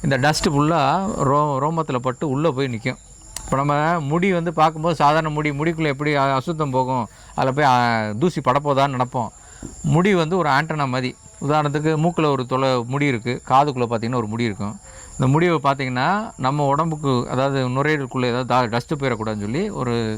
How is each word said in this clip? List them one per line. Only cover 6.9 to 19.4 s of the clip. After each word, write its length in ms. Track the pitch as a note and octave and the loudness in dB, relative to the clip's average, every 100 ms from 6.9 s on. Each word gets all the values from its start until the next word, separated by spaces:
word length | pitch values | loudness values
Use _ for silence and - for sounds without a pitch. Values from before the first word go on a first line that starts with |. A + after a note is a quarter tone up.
| C3 G#2+ - - | -2 -4 -12 -10
அதுல 180 | - C3+ | -2 0
போய், 160 | C3+ C#3+ | 2 4
அ, 40 | B2 A#2+ A2+ G#2+ G#2+ | 4 4 0 -2 0
தூசி 200 | F3 D#3 | 0 0
படப்போதான்னு 560 | C3+ C3+ D3 C3+ C#3 B2+ | 0 0 2 2 2 0
நினைப்போம். 340 | B2 C3 A2 - - - - - D#3 | -2 -2 -6 -10 -20 -18 -16 -6 2
முடி 160 | D3 F#3 | 4 4
வந்து 220 | F#3 D#3 F#3 | 2 2 0
ஒரு 120 | D3+ | 2
ஆண்டனா 400 | C3+ D#3 D#3 C3+ B2+ | 2 0 -2 -2 -2
மாதிரி. 160 | B2+ - - - C#3 | -4 -8 -20 -6 0
உதாரணத்துக்கு 440 | D3+ D3 D3 D#3 D#3 | 2 2 0 0 2
மூக்குல 240 | E3 E3+ D3+ | 0 2 2
ஒரு 80 | C3+ B2 | 2 0
தொலை 220 | C3 C3+ B2+ A#2+ | 0 2 0 0
முடி 140 | C#3 C#3+ | 0 0
இருக்கு, 260 | A#2+ A2+ B2 - | 0 -4 -6 2
காதுக்குள்ள 380 | C3 D3 B2+ A#2+ | 4 4 0 -2
பார்த்தீங்கன்னா 360 | A#2 A2+ B2+ | -2 -2 -4
ஒரு 80 | G#2+ | -4
முடி 120 | A2+ | -2
இருக்கும். 320 | A#2+ G2 G2+ G3 - - - | -2 -2 -8 -8 -18 -20 -18
இந்த 160 | - C3 | -2 2
முடிவை 260 | D3 F3 D#3+ | 4 4 2
பார்த்தீங்கன்னா 420 | C#3 C#3 C3 B2 C#3+ G3+ A3+ - | 0 0 -2 -2 0 -2 -4 -4
நம்ம 300 | C3 D3 C#3 | -2 0 0
உடம்புக்கு, 460 | C#3 E3 D3+ C#3+ B2 B2 | 0 0 -2 0 0 0
அதாவது 280 | B2+ C3+ C#3 B2+ | -2 0 0 -2
நுரையீரலுக்குள்ள 560 | B2+ C#3+ D#3 C3 C3 | 0 0 0 -2 -2
ஏதாவது 240 | B2 A#2+ B2+ | -2 -2 0
டா-, 180 | B2+ A#2+ | 0 2
டஸ்ட் 220 | A#2 - D3+ | -2 -4 -4
போயிடக்கூடாதுன்னு 460 | C3+ A2 A2 G#2+ | -2 -2 -4 -4